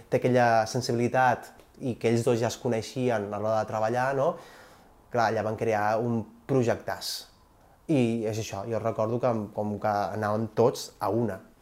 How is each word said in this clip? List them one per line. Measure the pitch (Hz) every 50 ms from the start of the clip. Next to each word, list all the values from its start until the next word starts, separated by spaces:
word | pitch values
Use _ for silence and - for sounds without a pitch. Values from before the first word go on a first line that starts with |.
| - -
té | - 123
aquella | - 127 123 123 120 117 113 113 110
sensibilitat | - - 127 120 - 120 117 120 117 123 127 131 127 117 - - - - - - _ _ -
i | 139 131 110
que | - - 113
ells | 117 117 117
dos | 135 120 113
ja | 120 113
es | - -
coneixien | - 123 117 113 110 - - 135 127 123 117 107 101 101 104
a | 101
l'hora | 104 107 110 110
de | 107 110
treballar, | 113 110 110 110 120 123 127 135 139
no? | 135 135 165 175 - - - - - - - - - - - - _ _ _
Clar, | - 120 113 107
allà | 110 110 101
van | 107 110
crear | 98 120 113 107 104 104 107 110 110
un | 120 120 117 113 104 - - - _ -
projectàs. | 135 131 120 117 104 - - - 92 - - - - - - - - _ _ _ _ _ - _ - _ _ -
I | - 131 120 113 117 117 107
és | 110 107 110
això, | 107 - - 98 101 117
jo | 113 107
recordo | 107 113 107 - 110 110 120 120
que, | 135 127 117 110 104 101 -
com | - 107 107 104 101
que | - 107 104 101 101 92 101 107
anàvem | 107 104 107 110 113 113 - -
tots | - - - - - - - -
a | 107 101
una, | 101 117 120 104 92 95 - - - _